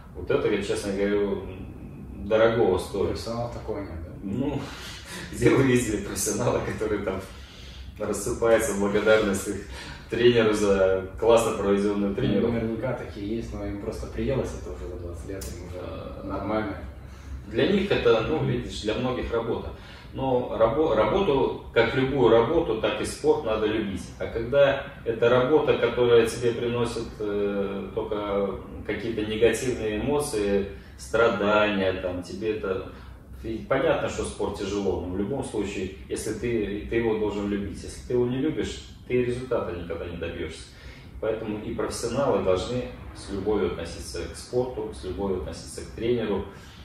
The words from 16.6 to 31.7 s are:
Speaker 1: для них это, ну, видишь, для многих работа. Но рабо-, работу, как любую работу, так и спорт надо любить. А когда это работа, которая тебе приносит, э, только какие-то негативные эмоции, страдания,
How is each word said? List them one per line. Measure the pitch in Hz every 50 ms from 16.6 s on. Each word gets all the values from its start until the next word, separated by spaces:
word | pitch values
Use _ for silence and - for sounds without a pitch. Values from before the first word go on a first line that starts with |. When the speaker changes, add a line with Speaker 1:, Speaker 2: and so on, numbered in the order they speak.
| 104 98 101 - - - - - - - - - - - - - -
Speaker 1:
для | - 107 120 139
них | 165 202 196 - -
это, | 123 - - 120 113 - 87 -
ну, | 160 147 131
видишь, | 131 123 - - - - -
для | 101 104 107
многих | - 123 127 123 110 - - 117
работа. | 113 113 120 104 98 - - - - - - - - - - -
Но | 127 135 131 127 123 123 - 110
рабо-, | 110 113 117 - 151 156 - -
работу, | - - - - 196 196 - 139 131 117 104 - - - - -
как | 120 113 113 127
любую | 131 131 131 139 135 120 110
работу, | 113 117 120 156 165 165 - - - -
так | - - - -
и | 104
спорт | - - - - 151 151 - -
надо | 110 107 107 107
любить. | 107 - 113 101 98 92 85 - - - -
А | 92
когда | 98 107 113 113 123 139 143 143 135 - - - - - - -
это | 120 113 - 117 117
работа, | 123 127 127 139 156 147 - 131 117
которая | - 120 117 - 123 123 120 117 117 110
тебе | 107 - - - 117 117
приносит, | 120 120 120 120 120 120 117 - 117 117 - - -
э, | 107 104 101 101 101 101 101 101 98 98 98 98 98 98 -
только | 110 107 - 107 104 104 104 101 101 98 95 92 - - - - - -
какие-то | - 107 98 - - - 110 104
негативные | 107 107 107 117 110 113 - - 127 117 110 110 107 107 104
эмоции, | 113 139 143 143 143 - - 107 101 101 101 98 95 - - - - - -
страдания, | - - - - 110 117 110 98 101 101 101 107 104 104 104